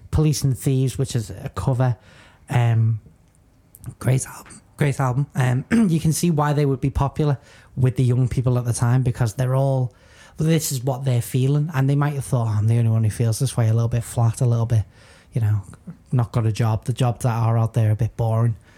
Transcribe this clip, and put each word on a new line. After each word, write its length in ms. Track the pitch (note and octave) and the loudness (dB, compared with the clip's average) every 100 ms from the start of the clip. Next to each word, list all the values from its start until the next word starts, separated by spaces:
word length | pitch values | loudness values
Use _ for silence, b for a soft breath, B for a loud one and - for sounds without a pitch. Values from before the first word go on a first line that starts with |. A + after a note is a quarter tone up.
| - | -4
Police 320 | - D#3 C#3+ | 0 2 2
and 140 | C#3 A#2+ | 0 0
Thieves, 400 | C#3+ C3 C3 - | 0 0 0 -2
which 180 | C3+ A#2+ | -4 -4
is 140 | G#2+ | -6
a 200 | F#2 C3+ | -10 -12
cover. 480 | - - B2+ C3 A#2+ B B B B - | -6 -2 0 0 0 B B B B -4
Um, 520 | B2 A#2+ A2+ A2+ A2 - _ _ _ _ _ _ - - - | 0 2 2 2 0 -6 _ _ _ _ _ _ -20 -18 -6
great 260 | - C3 - | 0 0 -2
album. 360 | - - - _ - | -14 -20 -20 _ -4
Great 220 | D3 B2+ | -2 0
album. 280 | C3 B2 C#3+ - | 0 0 -4 0
Um, 300 | B2+ B2 - | 0 0 0
<clears throat> 180 | A3+ G#3+ | 2 2
you 100 | D#3+ | 2
can 140 | D#3+ | 0
see 180 | D3 F3 | 0 0
why 220 | D3+ D3 | 2 2
they 120 | C#3+ C#3+ | 2 0
would 160 | C3+ | 0
be 80 | C#3 | -2
popular 480 | - C#3 - D3+ C3+ B B B - | 0 -2 0 0 -2 B B B 0
with 200 | B2+ A#2 | 0 2
the 60 | |
young 240 | B2+ B2 B2+ | 0 2 0
people 300 | - B2 B2 | 0 0 0
at 80 | A#2+ | -2
the 80 | |
time, 300 | A2+ A#2+ B2+ | -2 2 2
because 320 | B2+ - A#2 - | 0 -2 -4 -2
they're 200 | B2+ C3 | -2 0
all, 380 | C3+ C3 B2 B B B B B | 0 0 -2 B B B B B
well, 120 | D#3 | 0
this 220 | E3 D#3 | 0 0
is 120 | C3+ | -4
what 220 | B2+ B2+ C3+ | -4 -4 0
they're 160 | B2 | -2
feeling. 480 | - C3 C3 D3 D3+ | 0 0 2 0 0
And 160 | C3+ C3+ | 0 0
they 60 | C#3+ | 2
might 180 | D3 | 0
have 120 | C#3+ - | -2 -2
thought, 220 | C3 A#2 | -2 0
"Oh, 40 | |
I'm 160 | G#2+ G#2+ | 0 2
the 100 | A#2 | 2
only 140 | A2+ | 2
one 120 | A2+ | 2
who 60 | A2 | 0
feels 300 | - A#2 A2 | 0 -2 0
this 160 | C3+ - | -2 0
way," 140 | A2+ | 2
a 40 | |
little 140 | A2+ A#2 | 2 0
bit 140 | A#2+ | -2
flat, 380 | - - A#2 - | -4 0 0 2
a 40 | A#2+ | 0
little 200 | A#2 A2+ | 0 2
bit, 180 | A2+ - B B B B | 0 -2 B B B B
you 80 | C3+ | -2
know, 200 | G#2+ G#2 - - - - - | 0 0 -4 -18 -20 -20 -4
not 200 | C3 A2 | -2 0
got 140 | B2+ A2 | 0 -2
a 60 | |
job. 340 | G#2 A#2 A2 - | 0 0 -2 -4
The 80 | |
jobs 300 | A#2 B2 A2 | -2 -2 0
that 80 | B2+ | -2
are 240 | A2+ A2+ A#2 | 0 0 2
out 160 | A2+ | 0
there 160 | - G#2+ | 0 0
are 40 | |
a 20 | G#2+ | 0
bit 220 | A#2 - | -2 -2
boring. 380 | A#2 A2 A#2 A2+ B | -2 0 0 -2 B